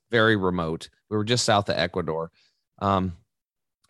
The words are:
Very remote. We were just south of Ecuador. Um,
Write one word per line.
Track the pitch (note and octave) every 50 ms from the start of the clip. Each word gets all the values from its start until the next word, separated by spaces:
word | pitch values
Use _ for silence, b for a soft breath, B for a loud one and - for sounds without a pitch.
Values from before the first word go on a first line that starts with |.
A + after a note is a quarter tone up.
| _ -
Very | A#2+ A#2 A2 A2 A2
remote. | G2+ F#2+ F#2 F2+ F2 E2 D#2+ E2 D#2+ - - _ _ _ -
We | G#2+ G#2+
were | G#2
just | A2 B2 A#2+ -
south | - G#2+ G2+ G2+ -
of | - -
Ecuador. | E2+ F2+ - F#2 E2+ D#2+ D#2 D#2+ E2 F2 _ _ _ _ _ _ _ _ _ -
Um, | G2+ G2 G2 F#2 F#2 F#2 F2 - _ _ _ _ _ _ _ _ _ _ _ _ _